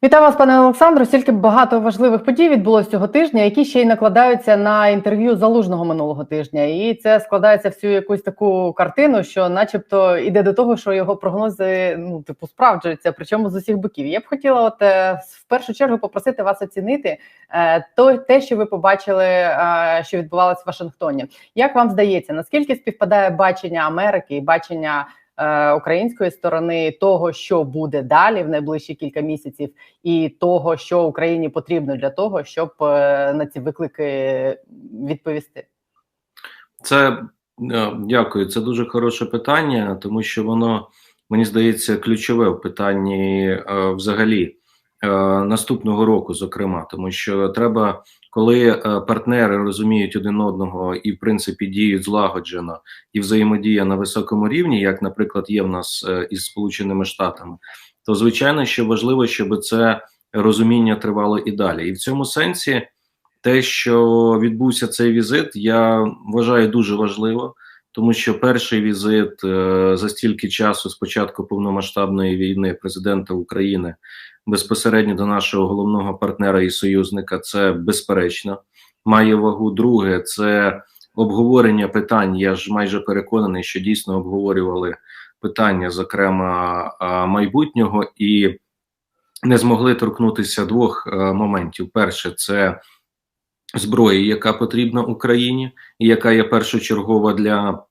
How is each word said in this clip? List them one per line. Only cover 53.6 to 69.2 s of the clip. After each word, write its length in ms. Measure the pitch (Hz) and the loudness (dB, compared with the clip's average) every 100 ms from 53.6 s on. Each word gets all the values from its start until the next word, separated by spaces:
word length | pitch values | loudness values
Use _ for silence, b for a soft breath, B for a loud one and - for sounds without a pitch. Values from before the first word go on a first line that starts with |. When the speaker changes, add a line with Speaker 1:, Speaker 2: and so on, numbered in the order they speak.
| 104 104 | 0 0
Speaker 2:
на 120 | 95 95 | 0 -2
високому 520 | 98 - 98 107 104 | -4 -6 -4 -2 -2
рівні, 320 | 143 175 117 | 0 0 0
як, 220 | 98 95 | 0 -2
наприклад, 420 | 98 - 107 101 95 | -6 -4 -4 -4 -4
є 140 | 104 | -2
в 60 | 95 | -2
нас, 380 | 90 87 - 98 | -4 -6 -10 -6
е, 200 | 92 90 | -6 -6
із 140 | 95 | -8
Сполученими 600 | - - 104 - 98 95 | -10 -8 -8 -6 -6 -4
Штатами, 520 | 92 - 92 - 90 85 B B B _ - | -4 -4 -6 -6 -16 -20 B B B _ -4
то, 80 | |
звичайно, 500 | 104 113 113 139 151 | 2 2 2 0 0
що 220 | 127 - 113 | -2 -2 -2
важливо, 400 | 110 117 131 117 | 0 0 0 0
щоб 320 | - 101 101 | -2 -2 -4
це 420 | - 113 113 104 B B _ | -2 0 2 0 B B _
розуміння 640 | 107 104 107 113 120 113 107 | 0 2 4 4 4 2 0
тривало 420 | 110 104 104 104 | -2 -2 0 -2
і 140 | - | -4
далі. 360 | 101 98 82 85 | -2 -2 -2 -6
І 40 | |
в 60 | 95 | -6
цьому 260 | - 135 | -6 -4
сенсі 580 | 131 - 165 180 - 131 - _ _ _ _ _ | -4 -2 -4 -4 -4 -4 -6 _ _ _ _ _
те, 220 | - 131 | 0 2
що 360 | 131 - - 117 117 117 113 113 | 0 -4 2 4 4 4 4 2
відбувся 440 | 113 113 127 123 120 | 0 0 0 0 -4
цей 260 | - 120 | 0 2
візит, 380 | 117 110 139 156 | 2 0 -2 -2
я 520 | - 107 113 113 113 107 - - | -4 0 2 2 2 0 -4 -6
вважаю 420 | 110 117 123 110 | -2 2 2 2
дуже 280 | 120 104 104 | 2 0 0
важливо, 580 | 107 101 110 113 123 - b b _ | -2 -2 -4 -2 -6 -12 b b _
тому 200 | - 113 | -2 0
що 280 | 113 - 107 | 2 0 0
перший 400 | 127 120 120 110 | 2 0 0 -2
візит, 640 | 107 101 104 107 | 0 -2 0 2